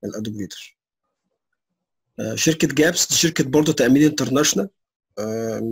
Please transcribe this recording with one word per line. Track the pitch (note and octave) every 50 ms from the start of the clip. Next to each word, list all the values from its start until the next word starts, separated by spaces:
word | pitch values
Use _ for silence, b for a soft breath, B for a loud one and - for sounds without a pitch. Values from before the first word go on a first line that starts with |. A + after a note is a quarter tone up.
| -
الأدوب | G2+ - G#2+ A2 A2+ G#2+
ريدر. | G#2 F#2+ F2 - - - - _ _ _ _ _ _ _ _ _ _ _ _ _ _ _ _ _ _ _ _ _ _ _ _ _ _ _ _ _ -
آه، | A2 A2 A2+
شركة | A2+ - D#3+ D#3+ D#3+ - D3
جابس | C3+ C3 D3 E3+ F3+ - - -
دي | -
شركة | - - E3 D#3+ - D3+
برضه | C3 C3 D3+ D3+ E3 D#3
تأمين | - C3 A#2+ C3 C#3 D3+
انترناشونال، | D3+ D3 - C3 A#2+ C3 C#3 D3 - - F#3+ G3+ G3 _ _ _ _ _ _ _ _ - -
آه، | G#2+ G#2+ A2 A2+ A2+ A2+ A2 A2 A2 A2+